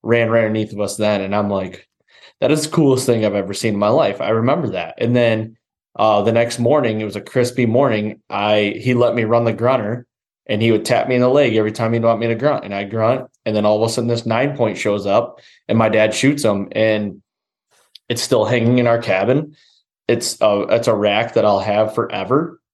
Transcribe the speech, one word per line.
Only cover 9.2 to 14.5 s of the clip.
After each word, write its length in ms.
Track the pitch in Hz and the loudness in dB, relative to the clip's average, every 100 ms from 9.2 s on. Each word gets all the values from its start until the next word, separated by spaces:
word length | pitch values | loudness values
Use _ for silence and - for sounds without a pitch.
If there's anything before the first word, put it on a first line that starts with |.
| 110 | 0
run 180 | 117 | 2
the 100 | 117 | 2
grunter, 540 | 110 117 131 104 120 - _ _ _ - | 0 0 0 -2 -8 -10 _ _ _ -6
and 140 | 107 | 0
he 100 | 113 | 2
would 140 | 110 - | 2 2
tap 220 | 120 - | 0 0
me 60 | 123 | 2
in 60 | |
the 60 | 123 | 2
leg 240 | 139 131 110 | 4 2 2
every 160 | 107 | -2
time 200 | 107 113 | -2 -2
he'd 100 | 117 | 0
want 160 | 113 110 | 0 0
me 80 | 117 | -2
to 80 | 113 | -2
grunt, 280 | 143 143 104 | -2 -2 -6
and 80 | |
I'd 160 | 101 98 | -8 -6
grunt. 400 | 110 110 135 - _ - | -2 0 0 -6 _ -4
And 100 | 107 | 0
then 100 | 104 | 2
all 180 | 107 | 2
of 60 | 113 | 0
a 40 | |
sudden, 140 | 113 117 | -2 -2
this 180 | 117 117 | -2 -2
nine 300 | 113 139 | -2 -2